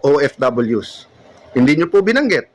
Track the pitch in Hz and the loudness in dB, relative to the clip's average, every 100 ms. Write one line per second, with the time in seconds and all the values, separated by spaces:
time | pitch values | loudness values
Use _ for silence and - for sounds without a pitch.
0 | 139 143 139 - 127 120 113 113 - - | 0 0 0 -2 -2 -2 -2 -4 -6 -18
1 | - _ - - - 127 131 151 170 196 | -20 _ -20 -20 -6 0 2 2 2 0
2 | 196 247 277 147 - | 2 0 0 -2 -4